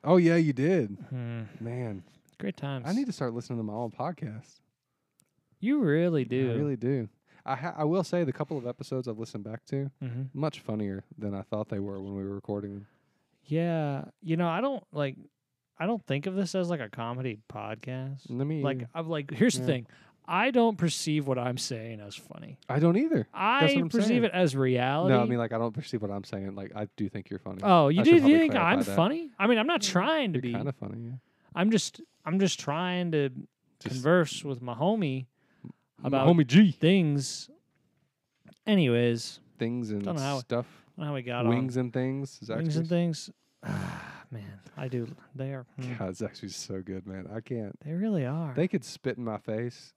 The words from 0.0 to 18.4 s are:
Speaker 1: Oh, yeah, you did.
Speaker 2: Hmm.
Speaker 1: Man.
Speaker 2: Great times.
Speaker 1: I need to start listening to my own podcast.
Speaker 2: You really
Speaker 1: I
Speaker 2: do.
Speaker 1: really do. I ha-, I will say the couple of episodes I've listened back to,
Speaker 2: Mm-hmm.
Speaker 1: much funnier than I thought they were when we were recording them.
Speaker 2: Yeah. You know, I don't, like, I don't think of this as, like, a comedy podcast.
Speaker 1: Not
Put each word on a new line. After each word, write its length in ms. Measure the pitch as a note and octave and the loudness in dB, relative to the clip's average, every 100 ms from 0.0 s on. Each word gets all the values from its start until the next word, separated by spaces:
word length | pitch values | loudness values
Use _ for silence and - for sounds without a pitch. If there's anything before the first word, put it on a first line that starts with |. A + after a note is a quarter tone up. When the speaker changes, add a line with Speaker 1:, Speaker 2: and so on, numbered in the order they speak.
Speaker 1:
Oh, 120 | C#3+ F3+ | 6 6
yeah, 180 | E3 E3+ | 8 6
you 160 | D#3+ | 4
did. 440 | B2+ D3 F#3 A2 G2 - | 2 2 2 0 -6 -10
Speaker 2:
Hmm. 320 | B2+ A#2 A#2 G#2+ - | -8 -8 -8 -10 -10
Speaker 1:
Man. 440 | A#2 A#2+ A#2+ G2 - _ _ _ | -10 -6 -6 -8 -14 _ _ _
Speaker 2:
Great 180 | G3+ - | -8 -6
times. 300 | C#3+ C3+ B2 | -6 -6 -4
Speaker 1:
I 40 | |
need 140 | G#3+ C4+ | -2 -2
to 60 | |
start 220 | - B2+ | -4 -4
listening 240 | A#2 A#2+ A#2 | -4 -6 -6
to 40 | |
my 80 | G#2+ | -4
own 180 | G#2+ A#2+ | -6 -8
podcast. 720 | - C#3+ E3 A2+ A2 - _ _ _ _ _ _ _ _ _ _ _ | -6 -6 -6 -10 -12 -16 _ _ _ _ _ _ _ _ _ _ _
Speaker 2:
You 200 | G#3+ D4 | 0 2
really 420 | F#3+ D3+ F3 D#3 | 4 4 4 2
Speaker 1:
I 20 | |
Speaker 2:
do. 300 | B2 B2+ C3 A#2 | 0 0 0 0
Speaker 1:
really 200 | D3 B2+ | -2 -2
do. 320 | A#2+ C3+ G#2+ _ _ _ - | -2 -2 -4 _ _ _ -8
I 100 | C3 | -6
ha-, 180 | E3 - | -6 -2
I 80 | |
will 200 | D3+ F3+ | 0 0
say 200 | F3 F3 | 0 0
the 80 | D#3 | 0
couple 240 | - D3+ D3+ | -2 -6 -6
of 100 | A#2+ | -8
episodes 420 | A#2+ C#3 C3 B2 | -10 -6 -6 -6
I've 100 | A2 | -8
listened 260 | A2+ A2 | -8 -10
back 200 | G2+ A2+ - | -10 -12 -6
to, 240 | C#3 C#3 _ | -4 -4 _
Speaker 2:
Mm-hmm. 200 | C3 A#2+ C3+ | -8 -6 -8
Speaker 1:
much 280 | C3+ D3+ - | -4 -6 -6
funnier 440 | - G#2+ G2+ F#2+ - - | -8 -4 -4 -6 -12 -10
than 160 | G#2 | -6
I 80 | G2 | -6
thought 260 | F#2+ G#2+ G#2+ | -6 -6 -4
they 100 | G#2 | -6
were 200 | G2+ G2 | -6 -8
when 140 | G2 G2 | -10 -8
we 60 | |
were 120 | G2 | -8
recording 400 | G2 - G2+ G2+ | -8 -8 -8 -8
them. 120 | G2+ G2+ _ _ _ _ _ | -12 -16 _ _ _ _ _
Speaker 2:
Yeah. 600 | - D3+ E3+ E3 D3+ C#3 D3 _ | -4 -2 0 -2 -2 -4 -10 _
You 140 | E3+ D#3+ | -4 -2
know, 120 | F3 | 0
I 120 | E3 | 0
don't, 220 | C4+ C4 _ | -2 -4 _
like, 240 | D3 C#3+ C3+ - _ _ _ _ _ | -6 -6 -6 -20 _ _ _ _ _
I 80 | F3 | -4
don't 180 | A3+ - | -4 -2
think 200 | C#3 F3+ | -4 -2
of 80 | |
this 200 | F#3 F#3 | -4 -2
as, 160 | F#3+ F3 | -2 -2
like, 100 | E3 | -4
a 80 | A2 | -6
comedy 520 | - A#2 B2 C3 G#2+ _ | -8 -6 -4 -6 -8 _
podcast. 760 | G#2+ G#2+ A2 B2+ C3 C3 C3+ - | -12 -10 -10 -8 -8 -8 -12 -8
Speaker 1:
Not 160 | B2 | -4